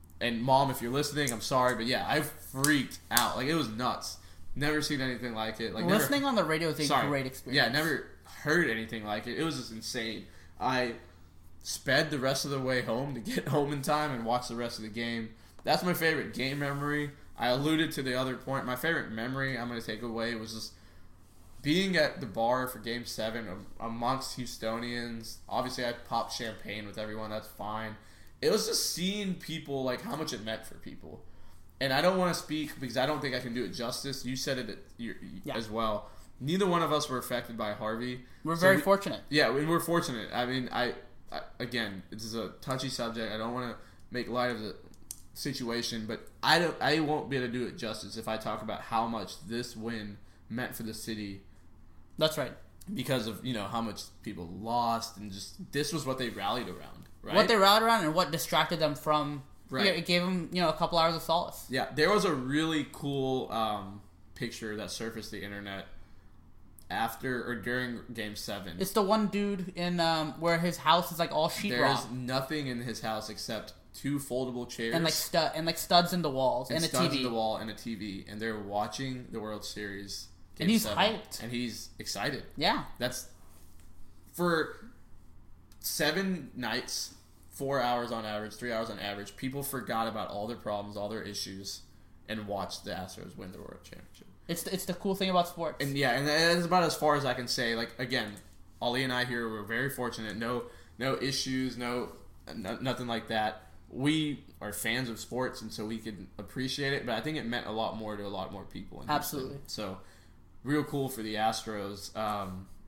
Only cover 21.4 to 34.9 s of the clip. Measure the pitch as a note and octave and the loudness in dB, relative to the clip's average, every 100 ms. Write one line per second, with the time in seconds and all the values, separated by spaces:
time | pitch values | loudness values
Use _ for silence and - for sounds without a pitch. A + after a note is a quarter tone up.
21.4 | - - C3+ E3+ G3 E3+ D3 - A#2 F#2+ | -18 -4 2 4 4 4 4 2 -6 0
22.4 | A2+ B2+ B2+ A#2+ A2 A#2+ A#2 - A2 A2+ | 4 4 0 -4 -6 -6 -4 -4 -2 -4
23.4 | G#2+ G#2 - - A2+ A#2 A#2+ C3 - - | -6 -8 -10 -8 -6 -2 0 0 -2 -6
24.4 | A#2+ - A2 A#2 A#2+ A#2+ A#2+ A#2 A2 - | -8 -4 -2 -2 -2 -4 -4 -6 -10 -12
25.4 | - A2 B2+ B2+ A#2+ B2 - B2 - - | -4 -2 -2 -2 -2 -4 -2 0 0 -4
26.4 | A#2 G#2 G#2 G#2+ G#2 G2+ G#2+ G#2+ G#2+ G#2+ | -6 -6 -8 -8 -6 -6 -6 -4 -4 -6
27.4 | - - G2+ A2 A2 A2 - - - - | -6 -8 -4 -4 -4 -8 -14 -18 -18 0
28.4 | D3 G#3 - A3 - - F3+ G#3 G3 D#3 | 4 4 4 0 0 0 0 0 -2 -2
29.4 | - D#3+ C#3+ C#3 B2+ B2 A2 C#3 D#3 A2+ | -4 -6 -2 0 0 0 -2 -4 -4 -4
30.4 | G#2+ A2 - - - C#2 D#2+ - - - | -4 -6 -6 -12 -12 -12 -12 -12 -12 -12
31.4 | - - - - C3+ C3+ E3+ F#3+ F3+ D#3+ | -12 -14 -12 -2 2 4 6 6 4 2
32.4 | - D3+ D3 - B2+ A#2+ C3+ D3+ C3+ B2+ | -2 -2 -2 -4 -2 2 2 2 0 -2
33.4 | B2 A#2 G#2 F#2 A#2 B2 C#3 C3 A#2+ C3 | -2 -2 -2 -2 -4 -4 -4 -4 -4 -2
34.4 | D3+ C3 A2 - - | -2 -2 -4 -8 -12